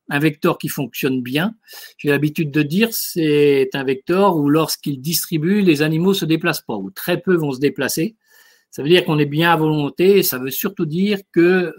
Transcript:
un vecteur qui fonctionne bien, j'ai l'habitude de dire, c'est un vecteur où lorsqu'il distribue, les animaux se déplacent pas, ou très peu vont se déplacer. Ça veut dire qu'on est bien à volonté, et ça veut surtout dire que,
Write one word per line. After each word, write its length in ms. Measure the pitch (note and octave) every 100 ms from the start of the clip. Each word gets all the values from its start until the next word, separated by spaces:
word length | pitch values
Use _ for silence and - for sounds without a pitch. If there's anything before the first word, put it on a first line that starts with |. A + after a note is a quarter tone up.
| -
un 100 | C#3+
vecteur 380 | D#3 D3+ F3 D3
qui 120 | D3+
fonctionne 520 | - C3 - C#3+ C3
bien, 340 | B2 C#3 G3 - _ - - -
j'ai 120 | D3
l'habitude 420 | C#3+ D3+ D3+ D#3
de 100 | C#3+
dire, 280 | D3 F3 A3+
c'est 800 | - - F3+ D#3 D3 D3 C#3 C3
un 100 | C#3
vecteur 520 | C3+ C3 - F3 G3 E3
où 140 | C#3+
lorsqu'il 500 | D#3 D3+ - - C#3
distribue, 640 | C3+ E3 - E3 D#3+ G#3
les 200 | F#3+ C#3+
animaux 320 | D#3 D#3+ F#3
se 120 | G3 -
déplacent 360 | D#3+ E3+ D#3+
pas, 140 | - A2
ou 140 | F#2+
très 320 | - - F3
peu 140 | - F3
vont 160 | D3+
se 80 | B2+
déplacer. 560 | C#3 C3+ B2+ - F#3 - _ _ _ _ _
Ça 120 | -
veut 80 | C#3
dire 160 | F3 F3+
qu'on 140 | D3+
est 60 | D3
bien 260 | D3 E3+
à 40 | E3
volonté, 600 | D#3 D3+ C#3+ - F3+ G3+
et 60 |
ça 160 | F3+ B2+
veut 120 | C3
surtout 340 | C3 G3+ G3+ D#3+
dire 340 | D#3+ G3+ G3+ -
que, 420 | E3+ E3+ F#3 F3